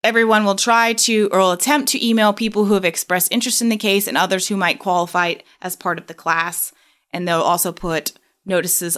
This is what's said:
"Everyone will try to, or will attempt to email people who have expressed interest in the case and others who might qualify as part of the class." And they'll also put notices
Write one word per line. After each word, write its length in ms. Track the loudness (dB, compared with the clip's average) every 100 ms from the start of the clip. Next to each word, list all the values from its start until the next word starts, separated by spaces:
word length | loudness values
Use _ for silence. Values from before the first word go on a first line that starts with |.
"Everyone 400 | 2 2 4 4
will 120 | 4 0
try 380 | 2 2 2
to, 360 | 0 0 2 2
or 80 | 4
will 120 | 2
attempt 380 | 2 0 0 0
to 140 | -2 0
email 260 | 4 2
people 320 | 2 -2 0 2
who 80 |
have 120 | 2 0
expressed 460 | -4 -2 -2 0
interest 300 | -2 -2 -2
in 80 | 0
the 80 | 0
case 300 | 0 0 0
and 100 | -2
others 300 | 0 -2 -2
who 100 | -2
might 220 | -2 -2
qualify 560 | -2 -2 0 -2 -2 -4 _ _
as 140 | -12 -6
part 240 | -6 -6
of 80 | -10
the 60 |
class." 580 | -8 -2 -2 -2 -6 -10 _ _ _ _
And 140 | -6 -2
they'll 140 | 0
also 300 | 2 0 -2
put 400 | -6 -4 -4 -6 _ _ _ -4
notices 520 | -2 0 -4 -4